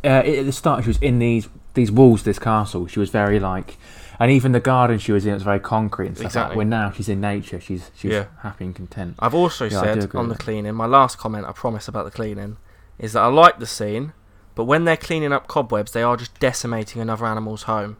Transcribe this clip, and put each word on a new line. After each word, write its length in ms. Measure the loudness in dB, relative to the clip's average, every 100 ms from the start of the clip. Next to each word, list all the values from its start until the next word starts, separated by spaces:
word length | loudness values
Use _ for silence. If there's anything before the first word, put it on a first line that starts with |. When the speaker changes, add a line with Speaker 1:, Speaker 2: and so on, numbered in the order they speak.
Speaker 1:
uh, 20 | 6
at 380 | 4 4 0
the 80 | -2
start, 320 | 0 0 2
she 40 | 0
was 80 | 0
in 200 | 2 2
these, 300 | 2 2 -2 -16 -4
these 180 | 0 4
walls, 320 | 8 8 8
this 160 | 2 -2
castle. 480 | 0 0 0 -6 -4
She 120 | -2
was 80 | -2
very, 280 | 0 2 2
like, 380 | 0 -4 -8 -18 -20 -20 -20 0
and 140 | 4
even 220 | 6 4
the 80 | 2
garden 360 | 2 4 4 2
she 140 | 2
was 140 | 0
in, 60 | 0
it 20 |
was 100 | -2
very 160 | 0 -2
concrete 480 | 0 -2 -2 -4 -8
and 80 |
stuff 120 | -6 -4
Speaker 2:
Exactly. 140 | -4
Speaker 1:
like 100 | -2
that. 60 | -2
Where 80 | 0 0 -2
now 40 |
she's 180 | -4 -6
in 100 | -4
nature, 400 | -2 -4 -8 -14
she's, 320 | -8 -10 -10 -8
she's 160 | -2
Speaker 2:
Yeah. 120 | -2 -4 -12
Speaker 1:
happy 200 | -14 -10
and 100 | -12
content. 420 | -10 -14 -12 -12 -4
Speaker 2:
I've 160 | 0
also 300 | 2 0 -2 -4
Speaker 1:
Yeah, 140 | 0
I 120 | 0
do 0 |
Speaker 2:
said 80 | 0
Speaker 1:
agree 140 | -2 -4
Speaker 2:
on 100 | -4
Speaker 1:
with 80 | -6
Speaker 2:
the 40 |
Speaker 1:
that. 20 |
Speaker 2:
cleaning, 280 | -6 -6 -6
my 100 | -4
last 320 | 4 4 4 0
comment, 280 | -8 -8
I 60 | -10
promise, 380 | -6 -6 -6 -8
about 160 | -8
the 60 | -8
cleaning, 440 | -8 -8 -8 -12 -14 -20 -20 -20 -12
is 140 | -4
that 80 | 2
I 60 | 4
like 320 | 6 6 4
the 80 | -10
scene, 460 | -6 -6 -6 -8 -14 _ -20 -14
but 80 | -6
when 200 | 0 2
they're 120 | 2 -2
cleaning 340 | -2 -4 -2
up 140 | -4 -2
cobwebs, 440 | -4 -2 -4 -2
they 120 | -2
are 120 | 0 -2
just 200 | -6 -2
decimating 640 | -2 -2 -6 -6 -6 -8
another 240 | -6 -4
animal's 380 | -4 -4 -6 -8
home. 340 | -4 -4 -4